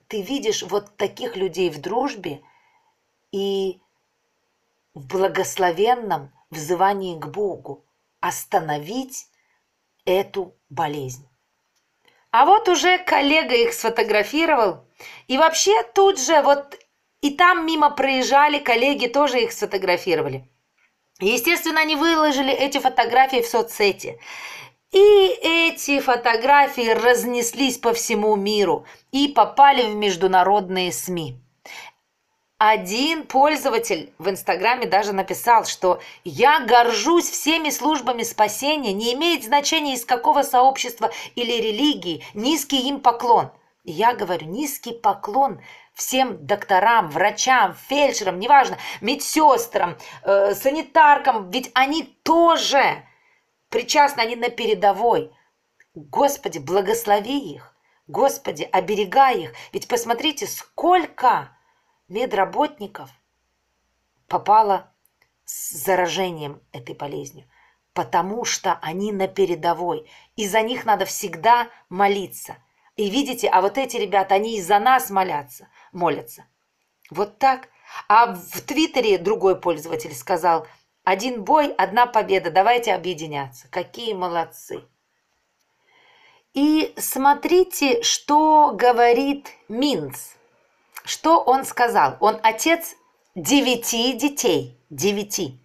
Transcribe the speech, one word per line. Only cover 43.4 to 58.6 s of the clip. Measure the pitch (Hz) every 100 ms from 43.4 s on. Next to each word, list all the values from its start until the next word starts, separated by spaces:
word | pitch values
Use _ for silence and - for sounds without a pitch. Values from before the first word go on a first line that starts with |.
| 135 - _ _ 180
Я | 156 226
говорю, | 240 202 269 160
низкий | 214 294 - 240
поклон | 233 208 196 - 254 269 156 - - _
всем | - - 262 254 170 139
докторам, | 208 - 190 214 233 165
врачам, | 147 202 214 - 247 190
фельдшерам, | - - 277 277 - 185 180
неважно, | 220 214 190 185 - -
медсестрам, | 208 277 - 311 302 233 - 202 175 - - -
э, | - - -
санитаркам, | - 269 302 - 320 302 277 269 226 180
ведь | 254 254
они | 262 269 320
тоже | - _ - 330 339 311 - 277 196 - - _ _ _ _ _ _
причастны, | - - 302 285 269
они | 226 240
на | 240
передовой. | 233 220 196 202 190 240 180 - _ _ _ _ _ _
Господи, | 160 147 - 277 - 196 165
благослови | 135 190 190 226 208 208 208 285
их, | 202 135 - _ _ _ -
Господи, | 151 269 - - 151